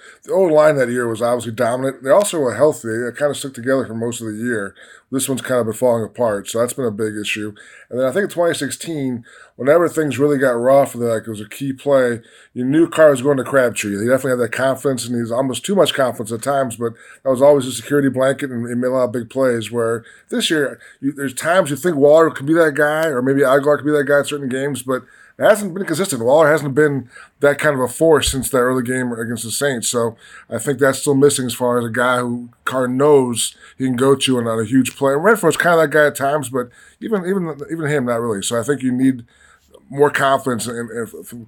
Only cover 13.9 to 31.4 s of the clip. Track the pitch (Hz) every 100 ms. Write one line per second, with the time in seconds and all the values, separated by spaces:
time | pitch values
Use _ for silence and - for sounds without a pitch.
13.9 | 101 113 131 135 123 113 - 131 131 143
14.9 | 131 120 120 113 117 139 117 - 202 143
15.9 | - 127 113 107 113 143 139 131 117 117
16.9 | 113 - - 135 127 139 147 127 117 -
17.9 | 147 139 123 131 135 143 120 120 120 123
18.9 | 131 123 120 117 131 131 117 107 120 113
19.9 | 117 - - _ 240 208 160 135 - -
20.9 | - 135 143 139 120 156 185 160 143 180
21.9 | 147 143 156 160 - 139 165 160 139 147
22.9 | 156 160 127 131 139 139 139 139 147 143
23.9 | 147 139 143 139 147 139 131 139 135 120
24.9 | 127 - _ _ - 147 208 202 175 190
25.9 | 151 190 131 113 147 151 156 143 135 151
26.9 | 139 120 - - _ 143 143 151 139 123
27.9 | - 165 147 - 135 117 131 123 131 120
28.9 | 127 123 113 113 117 113 - 143 123 101
29.9 | 123 117 107 - - - 117 147 135 139
30.9 | 131 - 139 143 139